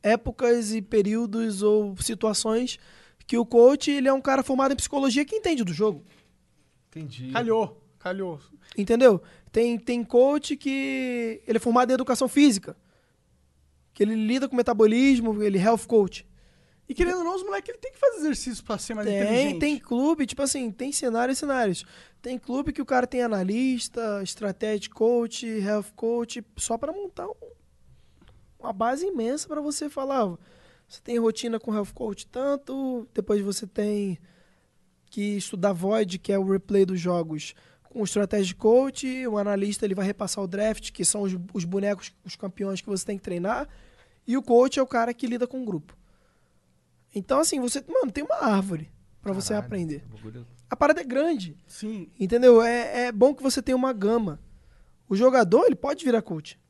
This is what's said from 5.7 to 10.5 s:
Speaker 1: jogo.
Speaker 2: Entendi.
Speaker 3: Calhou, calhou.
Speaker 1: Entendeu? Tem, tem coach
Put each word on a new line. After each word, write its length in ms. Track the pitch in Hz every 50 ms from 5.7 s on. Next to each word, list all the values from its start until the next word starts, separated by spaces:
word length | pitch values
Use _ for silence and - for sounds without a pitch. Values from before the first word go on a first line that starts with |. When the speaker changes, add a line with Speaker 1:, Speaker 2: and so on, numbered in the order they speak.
Speaker 1:
jogo. 320 | 165 147 214 214 180 139 - _ _ _ _ _ _ _ _ _ _ _ _ _ _ _ _ _
Speaker 2:
Entendi. 420 | _ 160 160 139 110 120 127 131
Speaker 3:
Calhou, 500 | 131 233 240 226 220 226 214 - - - _ _ _ _
calhou. 400 | - 180 185 196 190 180 160 143 - _ - _ _ - - -
Speaker 1:
Entendeu? 420 | 202 185 233 233 262 247 202 180 - - - - _ -
Tem, 260 | - 220 233 240 233
tem 280 | 226 - - 240 240 226
coach 520 | - - 240 254 277 294 302 294 -